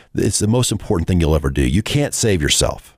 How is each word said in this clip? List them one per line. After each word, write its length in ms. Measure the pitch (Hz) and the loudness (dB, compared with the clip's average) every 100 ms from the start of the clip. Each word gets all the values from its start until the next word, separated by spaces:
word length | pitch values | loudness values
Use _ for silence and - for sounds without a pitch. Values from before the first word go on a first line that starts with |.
| - | -10
It's 240 | - 110 - | -2 -2 0
the 80 | 107 | 0
most 260 | 123 120 | 0 0
important 360 | 110 - 95 82 | -4 -2 -2 2
thing 120 | 92 | 2
you'll 140 | 78 | 2
ever 160 | 78 69 | 2 0
do. 100 | 69 | 0
You 220 | 64 80 | 2 0
can't 320 | - 143 143 | 0 -2 -2
save 260 | - 113 92 | 0 0 0
yourself. 520 | 69 - 123 - - | 0 0 -2 -4 -14